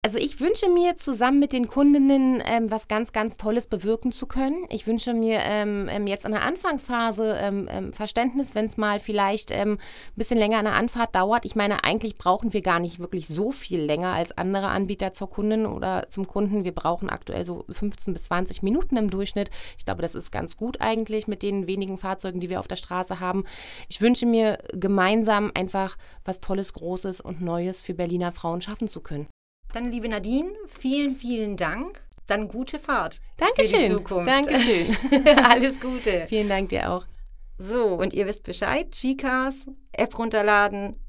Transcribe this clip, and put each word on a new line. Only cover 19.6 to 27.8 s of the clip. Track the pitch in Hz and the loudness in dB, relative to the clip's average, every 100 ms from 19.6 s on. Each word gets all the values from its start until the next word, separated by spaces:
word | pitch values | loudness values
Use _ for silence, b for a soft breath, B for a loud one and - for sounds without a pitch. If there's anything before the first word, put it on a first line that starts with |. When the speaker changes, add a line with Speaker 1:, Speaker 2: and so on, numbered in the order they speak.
| B B | B B
Speaker 1:
Ich | - | -6
glaube, | 98 | -4
das | 170 | -4
ist | - - | -2 -4
ganz | - - - | -4 -6 -6
gut | 226 - | -6 -2
eigentlich | 226 220 220 214 214 | -2 0 -2 -4 -4
mit | 196 | -4
den | 202 202 180 | -2 -2 -2
wenigen | 196 196 185 | -4 -4 -6
Fahrzeugen, | 190 190 190 180 | -6 -4 -4 -4
die | 175 | -4
wir | 185 | -4
auf | 185 | -6
der | 185 | -10
Straße | - 180 185 175 | -6 -4 -4 -4
haben. | 185 190 190 B B B B | -2 -2 -4 B B B B
Ich | - | 2
wünsche | 226 247 240 | 4 4 4
mir, | 226 220 196 - | 4 4 0 -6
gemeinsam | 185 185 196 185 220 214 208 208 | -4 2 4 6 4 4 4 2
einfach | - 185 196 190 - b b - | -2 -2 -2 -4 -6 b b -6
was | 180 | -4
Tolles, | - - 190 | -2 -2 -4
Großes | - 165 180 202 180 | -8 -6 -4 -4 -4
und | - 165 | -6 -6
Neues | 175 170 175 185 | -2 -2 -2 -4